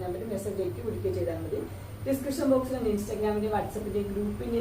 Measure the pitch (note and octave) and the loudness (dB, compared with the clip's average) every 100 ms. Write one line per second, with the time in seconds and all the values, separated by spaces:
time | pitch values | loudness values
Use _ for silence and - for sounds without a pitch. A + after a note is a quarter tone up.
0 | F3+ F3 A3 G3 G#3 F#3+ F3+ - G#3+ - | -2 -4 -2 -2 -2 0 -2 -2 -4 0
1 | F#3+ F3+ F3 D#3+ D#3+ - - - - - | 0 2 0 -2 -2 -4 -4 -8 -10 -6
2 | C4+ C4+ C#4+ C#4 C4+ C4 B3+ B3+ A3 G#3 | 0 0 0 2 6 6 4 0 2 0
3 | G#3 G#3 G#3+ G#3 G#3+ G#3 F3+ G#3+ G3+ G3+ | 0 0 2 2 2 0 0 -4 -2 0
4 | G3 G3 G#3 G#3 A#3 A#3 | 0 0 -2 -2 0 2